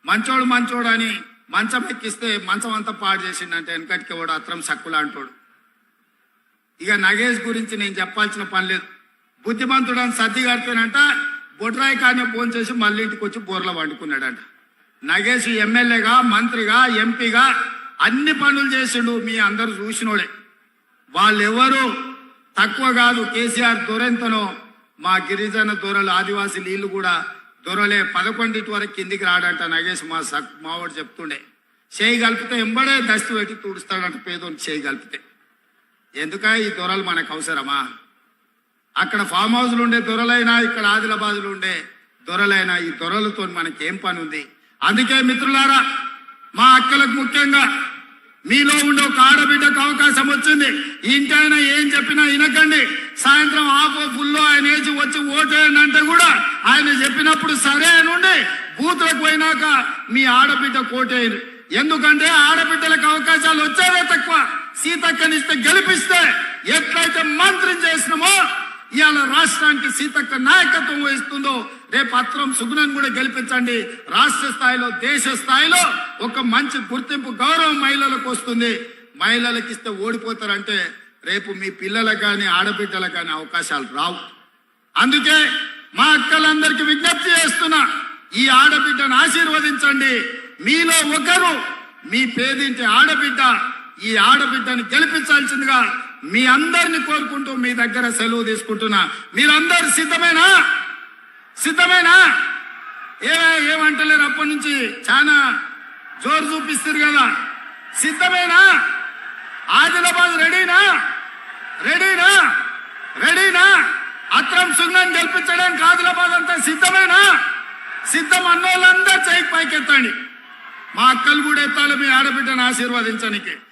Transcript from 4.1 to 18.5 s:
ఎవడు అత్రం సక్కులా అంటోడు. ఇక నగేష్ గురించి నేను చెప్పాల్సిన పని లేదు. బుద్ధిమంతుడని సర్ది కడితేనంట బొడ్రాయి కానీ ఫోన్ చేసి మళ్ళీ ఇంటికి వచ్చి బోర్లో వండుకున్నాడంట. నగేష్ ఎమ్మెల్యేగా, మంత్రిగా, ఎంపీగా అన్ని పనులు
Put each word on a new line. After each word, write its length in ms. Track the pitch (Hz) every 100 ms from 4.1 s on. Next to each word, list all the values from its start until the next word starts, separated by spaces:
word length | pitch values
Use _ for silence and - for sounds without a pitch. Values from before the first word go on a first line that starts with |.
ఎవడు 180 | 170 165
అత్రం 300 | 156 - 170
సక్కులా 360 | 151 151 165 156
అంటోడు. 300 | 151 143 131 _ _ _ _ _ _ _ _ _ _ _ _ _ _ _
ఇక 100 | 175
నగేష్ 500 | 208 190 208 247 226
గురించి 360 | 233 226 220 214
నేను 180 | 202
చెప్పాల్సిన 480 | 190 185 214 208 208
పని 240 | 196 190 185
లేదు. 160 | 185 - - _ _ _ _ 208
బుద్ధిమంతుడని 680 | 226 254 262 254 247 247
సర్ది 320 | 233 220 226
కడితేనంట 540 | 247 240 247 233 226 285 285 269 277 - - _
బొడ్రాయి 360 | 220 233 269 269
కానీ 280 | 254 254
ఫోన్ 280 | 240 226 240 233
చేసి 160 | 226
మళ్ళీ 300 | 240 208 208
ఇంటికి 220 | 220 220
వచ్చి 140 | 208 226
బోర్లో 340 | 202 190 185
వండుకున్నాడంట. 640 | 170 156 143 160 139 131 117 - _ _ _ _ _
నగేష్ 440 | 254 180 208 247 233
ఎమ్మెల్యేగా, 720 | 220 214 233 240 233 214 247
మంత్రిగా, 680 | 254 208 233 240 208 233 254
ఎంపీగా 800 | 220 220 226 233 233 269 - - - - -
అన్ని 320 | 196 247 302
పనులు 420 | 294 285